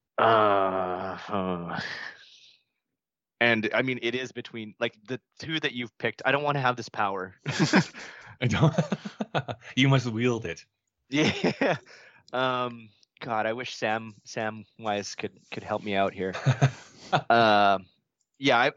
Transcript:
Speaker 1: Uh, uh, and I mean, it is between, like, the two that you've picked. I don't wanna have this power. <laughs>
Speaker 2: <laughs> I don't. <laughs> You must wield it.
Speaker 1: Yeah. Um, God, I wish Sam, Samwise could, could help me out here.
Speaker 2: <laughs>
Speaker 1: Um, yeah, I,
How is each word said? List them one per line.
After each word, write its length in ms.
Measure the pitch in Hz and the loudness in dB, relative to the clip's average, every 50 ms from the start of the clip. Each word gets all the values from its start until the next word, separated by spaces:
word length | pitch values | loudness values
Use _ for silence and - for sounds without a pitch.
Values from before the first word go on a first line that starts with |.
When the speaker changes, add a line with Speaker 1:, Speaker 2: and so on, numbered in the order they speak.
| _ _ - - | _ _ 0 2
Speaker 1:
Uh, 1000 | 113 113 117 110 107 104 101 98 98 95 95 92 92 92 90 92 95 95 90 90 - - | 4 6 6 6 6 4 4 2 2 0 0 -2 -2 -2 -4 -4 -6 -6 -8 -10 -10 -6
uh, 500 | 104 98 92 92 90 87 87 85 85 - - - - - - - - - - - - - - - _ _ _ _ _ _ _ _ _ _ _ _ _ _ _ _ _ - | -4 -2 -2 -2 -2 -4 -4 -6 -8 -8 -8 -8 -10 -10 -12 -12 -14 -16 -20 -20 -20 -20 -20 -20 _ _ _ _ _ _ _ _ _ _ _ _ _ _ _ _ _ 2
and 280 | 117 120 117 110 107 107 - | 4 4 4 4 2 0 0
I 80 | 113 | 0
mean, 160 | 127 131 127 117 | 0 0 -2 -2
it 140 | 117 117 120 | -4 -4 -4
is 180 | 131 131 120 | -4 -6 -6
between, 420 | - 123 123 - - 117 107 104 - - | -10 -12 -12 -12 -12 -12 -12 -12 -6 -6
like, 140 | 117 117 - _ 104 | -6 -6 -6 _ _
the 140 | - 127 120 _ _ _ - | -10 -10 -10 _ _ _ -14
two 220 | - 143 160 156 | -10 -6 -6 -4
that 120 | 151 139 | -4 -4
you've 240 | 117 120 120 107 _ - | -4 -4 -8 -8 _ -4
picked. 240 | - 113 - - - | -4 -4 -4 -2 0
I 80 | 131 | 0
don't 100 | 127 143 | 0 2
wanna 200 | 147 143 143 143 | 0 0 -2 0
have 120 | 127 123 123 | 0 0 0
this 120 | 120 110 - | 0 -6 -10
power. 460 | - - 107 98 98 95 92 95 - _ | -4 -2 -2 -2 -2 -4 -6 -8 -10 _
<laughs> 40 | - | -8
Speaker 2:
<laughs> 960 | 143 - - 170 - - 190 - - - - - - - - - - - - | -6 0 0 2 4 4 2 2 2 -8 -18 -18 -18 -18 -20 -20 -18 -8 -4
I 60 | 127 127 | -2 0
don't. 260 | - - 151 151 - - 156 - - - - 208 - - 220 - - | 2 4 4 4 4 2 -2 -2 -4 -8 -10 -14 -10 -10 -10 -4 -4
<laughs> 220 | 151 - - 123 - - - - | -6 -4 -6 -10 -12 -12 -6 2
You 120 | 127 135 139 | 4 4 6
must 160 | 135 127 117 | 6 4 2
wield 400 | 123 110 110 123 123 120 110 117 | 0 -2 0 0 0 0 0 -4
it. 180 | 85 82 - - _ _ _ _ _ _ _ _ - | -8 -8 -10 -14 _ _ _ _ _ _ _ _ -4
Speaker 1:
Yeah. 680 | 254 - - 208 - - - - - - - 202 156 - - - - - - - _ _ _ - | 0 2 2 2 2 2 -2 -2 0 2 0 0 0 0 -4 -18 -20 -20 -20 -20 _ _ _ -6
Um, 560 | - 127 131 131 127 123 123 123 120 117 113 107 _ _ _ _ _ - | -2 0 0 0 0 0 -2 -4 -6 -12 -18 -20 _ _ _ _ _ -14
God, 240 | - 127 113 107 107 | -8 -4 -2 0 0
I 80 | 110 | 0
wish 220 | 113 123 123 - - | -2 -4 -6 -10 -8
Sam, 380 | - 123 107 107 113 113 110 104 - _ | -4 -2 -2 -2 -2 -4 -8 -16 -18 _
Samwise 880 | - - 120 110 110 110 107 101 _ _ - 113 107 101 104 98 - - - | -12 -8 -6 -6 -6 -6 -8 -16 _ _ -8 -4 -2 -2 -2 -4 -6 -10 -8
could, 200 | - 98 _ - _ - | -10 -10 _ -12 _ -14
could 100 | - 107 | -12 -12
help 200 | 98 104 107 107 | -8 -6 -6 -6
me 120 | - 107 98 | -4 -2 0
out 180 | 98 98 95 - | 0 0 0 0
here. 180 | 98 92 95 92 - | -4 -6 -4 -4 -2
Speaker 2:
<laughs> 60 | - 139 - - - 135 - - - - - - - - - 143 - - | 0 0 2 2 2 0 0 -4 -20 -20 -20 -20 -8 -4 -4 -2 2 2
Speaker 1:
Um, 560 | 117 117 113 110 104 104 101 101 98 95 92 _ _ _ _ _ _ _ _ _ _ - | 4 4 6 6 6 6 6 6 4 2 -2 _ _ _ _ _ _ _ _ _ _ -2
yeah, 200 | 135 139 123 117 | 2 2 4 4
I, 140 | 127 147 - | 4 2 2